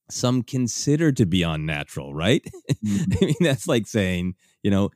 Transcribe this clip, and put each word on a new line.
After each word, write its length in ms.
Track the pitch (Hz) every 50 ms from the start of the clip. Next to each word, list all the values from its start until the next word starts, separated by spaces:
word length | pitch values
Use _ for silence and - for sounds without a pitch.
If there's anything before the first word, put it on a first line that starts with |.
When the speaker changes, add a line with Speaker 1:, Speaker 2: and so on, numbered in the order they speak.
| _ -
Speaker 1:
"Some 320 | - - - 123 127 127 117
consider 720 | - - 127 123 113 - - - 143 147 151 170 151 135
to 140 | - 110
be 160 | 82 90 92 85
unnatural," 720 | 82 78 78 76 80 76 73 71 - - 73 67 71 71
right? 320 | 76 82 104 143 - - - - 349
<laughs> 260 | - - - - -
Speaker 2:
Mm-hmm. 280 | 208 202 196 170 95 - - 190
Speaker 1:
I 40 |
mean, 100 | 131 151 -
that's 260 | 175 151 131 107 - 175
like 180 | 135 117 101
saying, 480 | - - 110 95 92 92 87 90 90 90 - _ _ _ _ -
you 80 | 104
know, 200 | 98 95 101 - -